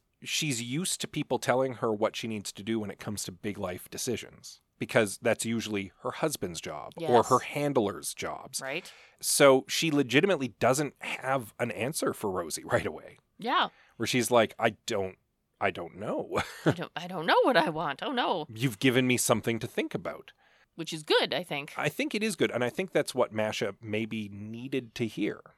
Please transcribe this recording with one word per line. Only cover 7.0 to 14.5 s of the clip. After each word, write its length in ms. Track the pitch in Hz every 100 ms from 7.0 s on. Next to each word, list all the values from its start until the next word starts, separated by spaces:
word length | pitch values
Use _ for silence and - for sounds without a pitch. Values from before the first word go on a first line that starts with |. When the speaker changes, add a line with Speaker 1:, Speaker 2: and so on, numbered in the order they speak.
| 165 120
Speaker 2:
Yes. 120 | -
Speaker 1:
her 100 | 123
handler's 720 | - 147 147 135 101 101 143
jobs. 460 | - 165 143 - 131
Speaker 2:
Right. 300 | 135 156 - - - _
Speaker 1:
So 460 | - - 143 135 -
she 220 | - 165
legitimately 580 | 143 131 131 196 170 127 -
doesn't 340 | 120 131 143 -
have 520 | - - 131 135 104 -
an 120 | 120
answer 420 | 98 120 160 269
for 160 | - 104
Rosie 320 | 92 82 -
<laughs> 20 | -
right 200 | 120 98
away. 340 | 76 - - _ -
Speaker 2:
Yeah. 300 | 226 339 220 _ _ -
Speaker 1:
Where 100 | 113
she's 220 | 127 113
like, 240 | 123 107